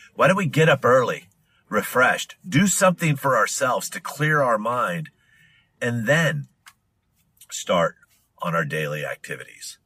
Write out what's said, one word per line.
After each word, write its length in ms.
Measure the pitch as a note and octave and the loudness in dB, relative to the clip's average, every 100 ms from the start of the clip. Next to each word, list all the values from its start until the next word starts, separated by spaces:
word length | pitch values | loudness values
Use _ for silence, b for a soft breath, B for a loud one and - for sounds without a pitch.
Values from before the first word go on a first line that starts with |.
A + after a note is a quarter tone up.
| B - | B 2
Why 120 | C#3 | 4
don't 100 | F#3+ | 4
we 100 | E3 | 0
get 220 | C#3+ D#3+ | 2 4
up 140 | C3+ | 4
early, 460 | - C3 A2 D#2 - _ _ _ - | 4 4 2 -4 -10 _ _ _ -6
refreshed, 680 | G#2 - B2 B2 - - - F#3+ | -4 -2 2 2 2 -6 -14 -2
do 180 | D3 G3+ | 2 2
something 500 | - F#3+ F3 E3 C#3 | 4 2 2 -2 0
for 220 | C#3 B2 | 0 0
ourselves 520 | G2 - B2+ A#2+ - | 0 0 -2 -2 -4
to 80 | G2+ | -12
clear 420 | - - D3+ D3+ | -12 -4 0 2
our 160 | B2+ A2 | 2 0
mind, 520 | A#2 B2 G#2 E2+ D#2 _ b b b b b - | -2 -2 -4 -4 -8 _ b b b b b -6
and 280 | A#2+ A#2+ A2 | -4 -4 0
then 400 | D#3 D#3 E2+ C3+ _ - _ _ _ _ _ _ _ - | 0 0 -2 -10 _ -20 _ _ _ _ _ _ _ -16
start 440 | - - F2+ E2 - _ _ _ - | -12 -2 0 0 -4 _ _ _ -10
on 140 | F2+ E2 | -4 -2
our 100 | D2+ | -2
daily 400 | D#2 D2 D2+ C2+ | -4 -4 -6 -8
activities? 720 | B1 - - - - - - | -12 -12 -14 -14 -18 -20 -20